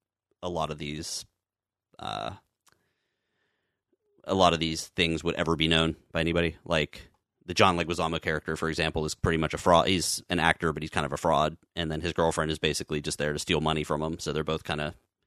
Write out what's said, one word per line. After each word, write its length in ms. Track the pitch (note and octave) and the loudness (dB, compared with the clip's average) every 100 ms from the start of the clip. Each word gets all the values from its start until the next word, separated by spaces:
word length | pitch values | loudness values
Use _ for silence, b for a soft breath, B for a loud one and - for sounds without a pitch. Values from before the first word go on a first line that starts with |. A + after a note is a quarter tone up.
| _ _ _ _ | _ _ _ _
a 60 | F#2 | -8
lot 220 | E2+ D#2 | -4 -4
of 80 | D2+ | -6
these, 460 | D2 D2+ - - - _ _ _ _ _ _ - | -8 -8 -8 -12 -14 _ _ _ _ _ _ -14
uh, 320 | - G1+ A1 F#2+ _ _ _ _ _ _ _ _ _ _ _ _ _ _ _ _ _ _ | -10 -8 -8 -12 _ _ _ _ _ _ _ _ _ _ _ _ _ _ _ _ _ _
a 100 | - | -2
lot 180 | G2 F2+ | 6 6
of 40 | E2 | 6
these 260 | D#2+ D#2+ - | 0 -2 -8
things 340 | - E2 D#2+ | 0 0 2
would 120 | E2+ | -2
ever 200 | - E2 | -2 0
be 140 | D#2 D#2+ | 2 4
known 280 | E2 D#2+ D2+ _ | 4 4 0 _
by 80 | E2 | -2
anybody. 360 | E2 E2+ E2+ - | 0 2 0 -4
Like, 440 | E2 E2 D2 - - _ _ _ - | -2 -2 -2 -6 -20 _ _ _ -8
the 80 | |
John 220 | F2+ G2 F2 | 4 4 4
Leguizamo 440 | D#2+ F2 E2+ E2 | -2 -2 -2 -2
character, 340 | - D#2 - D#2+ | -4 -4 -4 -4
for 120 | E2 | -4
example, 340 | D#2 D#2 D#2+ | -2 -2 -2
is 100 | D#2 | -4
pretty 220 | - F2+ D#2+ | -2 -2 0
much 140 | D#2 | 0
a 40 | D#2+ | 0
fraud. 280 | F#2 E2+ D#2 | 6 6 6
He's 360 | F#2 - - - | 0 0 -6 -4
an 80 | F2 | 0
actor, 320 | E2 D#2+ E2 | 2 2 0
but 100 | D2 | -2
he's 80 | D#2 | -6
kind 140 | - C#2+ | -4 -4
of 60 | |
a 60 | C#2+ | -2
fraud. 380 | E2+ D2 D#2 D#2+ _ F2 | 2 2 2 -2 _ -6
And 140 | D#2+ | -4
then 100 | D#2 | -2
his 140 | E2+ | -4
girlfriend 360 | D#2+ E2 E2 D#2 | 0 0 2 -2
is 80 | D#2 | 0
basically 440 | D#2+ D2 - D2+ | -2 -2 -4 -4
just 160 | D2+ - | -4 -4
there 160 | D2 | -4
to 40 | D2 | -4
steal 220 | - D#2 | -2 0
money 240 | D#2 D#2 | 0 -2
from 180 | D2+ D2+ | -2 -4
him. 160 | D#2 E2 | -4 -6
So 140 | D#2+ | -4
they're 120 | D2+ | -4
both 200 | D#2 D#2+ | -2 -4
kinda, 300 | - D2+ D2+ - _ _ | -4 -6 -6 -8 _ _